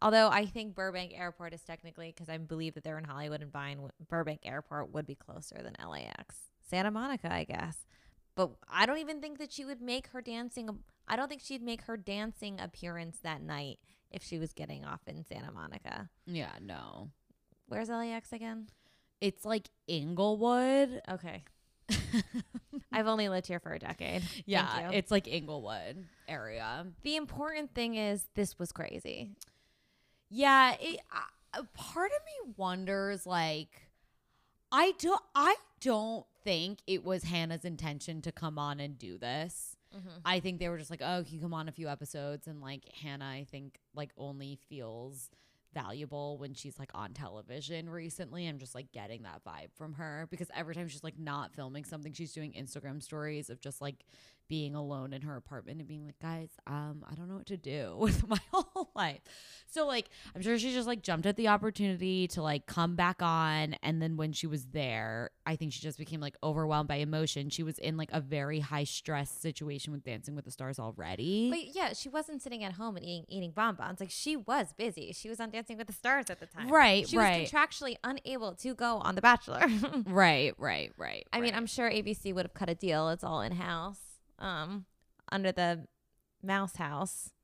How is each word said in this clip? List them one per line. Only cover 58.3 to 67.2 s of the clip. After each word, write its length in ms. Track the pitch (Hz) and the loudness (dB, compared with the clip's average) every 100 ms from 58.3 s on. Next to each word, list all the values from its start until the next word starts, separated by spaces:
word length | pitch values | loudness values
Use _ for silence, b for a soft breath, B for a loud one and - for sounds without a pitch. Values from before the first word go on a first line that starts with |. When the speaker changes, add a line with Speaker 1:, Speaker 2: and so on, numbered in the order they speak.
| 214 - | 2 4
Speaker 2:
whole 380 | - - 381 330 | 2 2 -2 -4
life." 260 | - 170 143 - B B B B | 0 0 0 -12 B B B B
So, 180 | - | 0
like, 240 | 294 247 - B B - | 2 2 0 B B -4
I'm 40 | |
sure 160 | 190 233 | 2 4
she 160 | 247 | 4
just, 140 | 254 233 | 2 2
like, 160 | 240 | 0
jumped 240 | - 165 180 | 2 2 4
at 100 | 208 | 6
the 120 | 226 | 8
opportunity 800 | 208 214 202 202 180 185 185 180 | 6 6 2 2 2 2 4 2
to, 140 | - | 2
like, 220 | 156 147 - | 0 0 -2
come 280 | - 170 | 2 2
back 280 | 175 180 185 | 6 4 4
on. 520 | 170 165 160 156 156 - | 2 4 4 4 0 0
And 180 | - 160 | 0 2
then 160 | 160 160 | 2 2
when 160 | 156 | 0
she 140 | 151 165 | 0 -2
was 200 | 151 127 | -2 -2
there, 640 | 147 135 110 110 113 120 _ - | -2 0 0 -2 -2 -6 _ -2
I 100 | 160 | -2
think 160 | 160 | -2
she 80 | - | -4
just 180 | 156 143 | -6 -6
became, 220 | 151 156 | -6 -4
like, 160 | 147 - | -6 -4
overwhelmed 420 | 156 151 156 151 147 | 0 2 4 4 2
by 60 | 143 | 0
emotion. 540 | 147 156 | 2 2